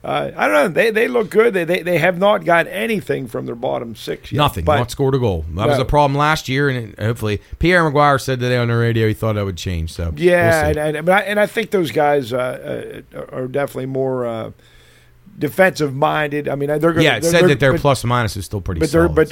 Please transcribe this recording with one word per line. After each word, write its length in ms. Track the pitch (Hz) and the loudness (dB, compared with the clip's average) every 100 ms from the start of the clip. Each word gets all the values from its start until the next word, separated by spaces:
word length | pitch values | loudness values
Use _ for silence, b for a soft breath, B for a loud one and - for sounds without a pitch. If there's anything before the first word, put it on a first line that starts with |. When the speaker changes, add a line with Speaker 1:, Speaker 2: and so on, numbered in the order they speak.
Speaker 1:
uh, 280 | - 143 139 | -4 -6 -6
I 140 | 160 247 | -2 0
don't 60 | |
know. 140 | 302 233 | 2 2
They, 220 | 147 220 | 2 2
they 180 | 214 247 | 2 0
look 200 | 240 180 | 0 2
good. 240 | 202 233 | 2 4
They, 120 | 190 | 2
they, 180 | 160 180 | 0 -2
they 160 | 165 170 | 0 2
have 180 | 170 175 | 2 2
not 240 | 196 208 160 | 2 2 4
got 200 | 170 135 | 2 2
anything 580 | 185 226 208 - 139 123 | -4 -2 -4 -2 -4 -4
from 160 | 127 | -8
their 100 | 127 | -8
bottom 400 | 117 135 135 117 | -6 -4 -4 -6
six 380 | 110 - - - | -12 -10 -10 -6
yet, 60 | 110 | 0
Speaker 2:
Nothing. 260 | 143 - | 0 0
Speaker 1:
but 120 | 82 143 | 0 0
Speaker 2:
Not 120 | 120 | 0
scored 240 | - 135 | 0 0
a 40 | 135 | 2
goal. 260 | 120 85 80 80 | 0 -2 -4 -2
That 120 | 120 | 0
was 80 | 139 | 0
Speaker 1:
No. 60 | |
Speaker 2:
a 40 | 123 | 2
problem 300 | 147 147 139 | 2 2 2
last 320 | 147 156 - | 0 0 -2
year, 220 | 131 143 | 0 0
and 240 | 127 110 | -2 -8
it, 40 | 82 | -6
hopefully 440 | 107 120 107 101 B B | -4 -2 -4 -4 B B
Pierre 260 | 160 180 | 2 4
Maguire 340 | 160 143 147 135 | 4 4 4 2
said 220 | - 131 | 0 -2
today 160 | 123 123 | 0 0
on 120 | 120 | 2
the 80 | 117 | 2
radio 320 | 117 113 110 | 2 2 0
he 40 | |
thought 220 | 107 110 | 0 -2
that 100 | 104 | -2
would 140 | 101 87 | -4 -4
change. 340 | 92 87 82 | -4 -4 -4
So 220 | - 85 78 | -4 -6 0
Speaker 1:
Yeah, 480 | 175 175 170 160 151 | 2 4 4 2 2
Speaker 2:
we'll 60 | |
see. 60 | 151 | 0
Speaker 1:
and, 160 | 151 151 | -2 -2
and, 80 | 160 | 2
but 60 | |
I, 80 | 196 196 | 2 2
and 120 | 208 | 0
I 60 | 208 | 0
think 240 | - 220 | -2 -2
those 200 | 196 156 | -2 0
guys, 420 | 127 147 147 117 | 2 2 2 0
uh, 720 | 123 127 - 147 120 - - - | -4 -4 -6 -8 -8 -10 -16 -14
uh, 60 | 143 - | -14 -10
are 160 | 135 127 | -8 -6
definitely 400 | 139 139 131 131 | -4 -4 -6 -6
more, 380 | 131 131 127 120 | -4 -2 -2 -4
uh, 240 | 113 110 - b b b b b b - - | -6 -10 -14 b b b b b b -20 -6
defensive 560 | - - 185 - 151 | -6 2 0 2 -4
minded. 540 | 131 151 151 151 147 139 | 0 0 0 -2 -4 -4
I 60 | |
mean, 140 | 139 143 | -4 -2
they're 100 | 151 165 | 2 2
gonna, 100 | 165 | 4
Speaker 2:
Yeah, 140 | 156 117 | 2 2
it 60 | |
Speaker 1:
they're, 80 | - | 2
Speaker 2:
said 100 | 170 | 4
Speaker 1:
they're, 60 | 180 | 4
Speaker 2:
that 100 | 135 | 4
their 120 | 139 | 4
Speaker 1:
but, 80 | 143 | 4
Speaker 2:
plus 240 | 143 131 | 2 0
minus 320 | 117 123 110 101 | 0 0 0 -4
is 80 | |
still 160 | - 101 | -8 -8
pretty 200 | 92 87 | -6 -2
Speaker 1:
but 100 | 160 | 2
they're, 140 | 165 | 4
Speaker 2:
solid, 100 | 165 | 4
Speaker 1:
but 140 | 156 | 2
Speaker 2:
so. 20 | 156 | 0